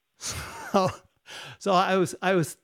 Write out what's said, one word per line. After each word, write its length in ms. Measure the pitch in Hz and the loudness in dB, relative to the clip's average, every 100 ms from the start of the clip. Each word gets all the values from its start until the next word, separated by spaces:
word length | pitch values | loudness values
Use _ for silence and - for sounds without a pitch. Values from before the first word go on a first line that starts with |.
| _ _ | _ _
<laughs> 140 | - - - - - | -10 -8 -10 -14 -2
So 180 | 196 185 - _ _ - - - - | 2 2 -2 _ _ -18 -16 -16 -8
so 120 | 196 | 2
I 240 | 180 185 190 | 2 4 2
was, 180 | 175 - | 0 0
I 120 | 185 | 2
was, 240 | 190 156 - | 2 2 -4